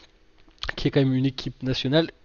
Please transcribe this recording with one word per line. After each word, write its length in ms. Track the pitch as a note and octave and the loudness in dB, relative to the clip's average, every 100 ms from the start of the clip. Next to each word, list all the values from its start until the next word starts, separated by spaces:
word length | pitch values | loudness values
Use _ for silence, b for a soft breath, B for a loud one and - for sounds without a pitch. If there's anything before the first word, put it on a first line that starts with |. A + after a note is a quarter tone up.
| B _ _ _ - - - | B _ _ _ -20 -12 -8
qui 120 | - C#3 | -2 0
est 40 | |
quand 80 | C#3+ | 2
même 140 | C3+ | 4
une 120 | C3 | 2
équipe 380 | C3+ - C3 - | 0 -2 -10 -6
nationale 480 | B2+ B2+ C3 D#3 E3 - | -4 -2 2 2 0 -2